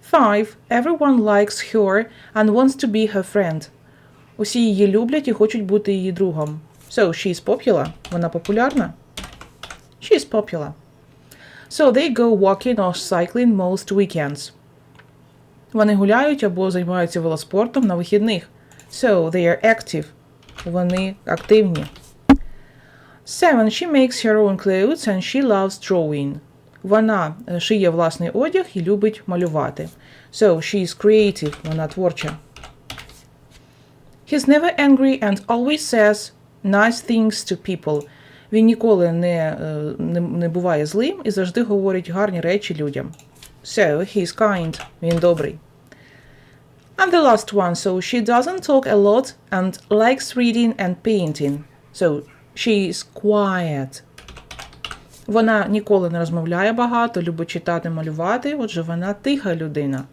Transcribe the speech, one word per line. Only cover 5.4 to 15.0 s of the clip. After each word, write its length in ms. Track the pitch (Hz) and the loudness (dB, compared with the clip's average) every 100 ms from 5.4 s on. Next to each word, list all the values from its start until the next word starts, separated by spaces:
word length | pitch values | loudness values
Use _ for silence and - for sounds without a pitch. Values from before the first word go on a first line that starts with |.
| 220 226 | 2 0
бути 280 | 190 208 202 | 0 0 0
її 200 | 196 185 | -2 -4
другом. 480 | 175 190 156 151 156 - _ - | -2 -2 -2 -6 -8 -16 _ -8
So, 180 | - 190 | 0 0
she 200 | 165 190 | 0 -4
is 160 | 170 | -4
popular. 420 | - 240 - 175 156 - - | -2 -2 2 0 0 -8 -8
Вона 160 | 175 170 | -4 -4
популярна. 640 | 170 - 208 254 277 180 - _ - - - - - - - _ _ | -4 -2 0 0 0 -4 -8 _ -18 -18 -20 -20 -20 -20 -20 _ _
She 120 | - | 2
is 160 | 349 - | 2 2
popular. 420 | 214 208 160 147 - _ _ _ _ _ - - - - | -4 -2 -8 -10 -14 _ _ _ _ _ -20 -20 -20 -14
So, 220 | - 285 | 4 4
they 240 | 240 320 233 | 6 2 2
go 220 | 240 208 | 2 4
walking 380 | 190 190 247 226 | 4 2 0 0
or 180 | 185 | 0
cycling 600 | 175 - 175 175 240 247 196 | -2 -2 -2 0 2 2 2
most 360 | 180 190 - | 0 -4 -2
weekends. 600 | 202 196 165 143 143 - _ _ _ _ - | 0 0 -2 -4 -6 -12 _ _ _ _ -20